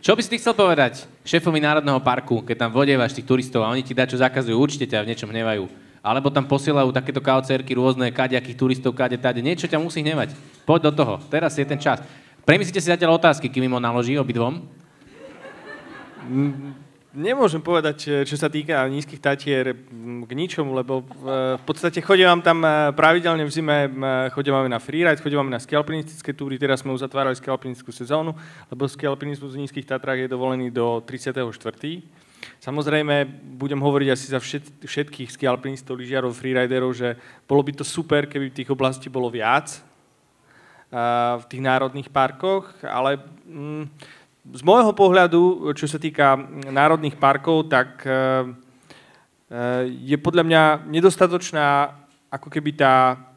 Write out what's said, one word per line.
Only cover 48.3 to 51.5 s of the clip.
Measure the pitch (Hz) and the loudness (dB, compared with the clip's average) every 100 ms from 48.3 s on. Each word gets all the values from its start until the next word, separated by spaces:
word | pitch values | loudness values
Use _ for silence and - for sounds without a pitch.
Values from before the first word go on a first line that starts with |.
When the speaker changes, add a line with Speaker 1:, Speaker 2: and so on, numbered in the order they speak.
| 131 127 123 _ _ _ - _ _ _ _ _ 117 123 127 127 127 | 0 -2 -10 _ _ _ -20 _ _ _ _ _ -6 -4 -2 -4 -8
Speaker 2:
je | 127 147 | -2 -2
podľa | 156 170 | 2 2
mňa | 165 160 156 156 156 | 4 6 6 2 -2
nedostatočná | 156 185 - 180 175 175 | 4 4 6 2 2 -4